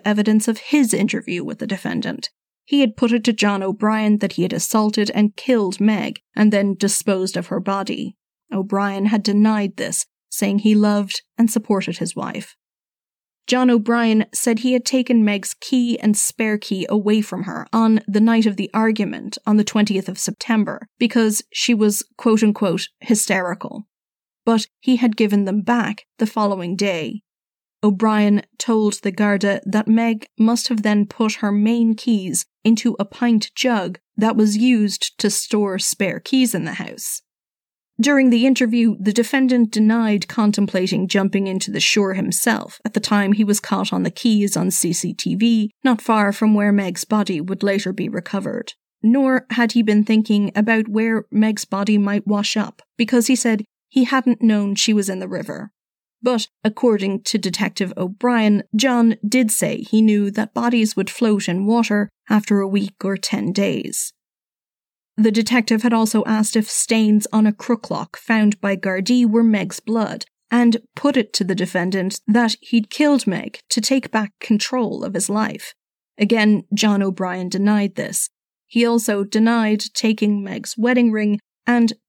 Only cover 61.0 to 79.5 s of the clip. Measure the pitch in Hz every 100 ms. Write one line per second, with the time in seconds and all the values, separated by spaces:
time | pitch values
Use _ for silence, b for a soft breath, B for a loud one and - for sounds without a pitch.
61 | 196 - 226 208 196 175 202 233 226 208
62 | 208 _ - 214 208 202 196 202 196 -
63 | 190 196 - 202 208 190 202 151 - -
64 | - - _ _ _ _ _ _ _ _
65 | _ - 220 214 220 247 233 226 233 226
66 | 220 220 - 214 214 226 214 - - 226
67 | 214 214 - 214 214 208 - 233 - -
68 | - - - 220 208 208 202 196 196 185
69 | 190 247 240 226 233 214 - - - 226
70 | 214 - - _ _ 240 240 233 - -
71 | 285 269 208 - 185 180 180 190 180 190
72 | 185 - - 226 226 - - 233 214 -
73 | 302 285 - 175 - - - - 214 269
74 | - 220 202 - - 208 - 254 214 -
75 | 180 196 - 214 220 - - - _ _
76 | _ - 208 226 214 208 - 208 214 202
77 | 196 185 185 180 180 220 202 208 202 -
78 | - - - _ _ _ _ 233 233 233
79 | 226 202 202 220 226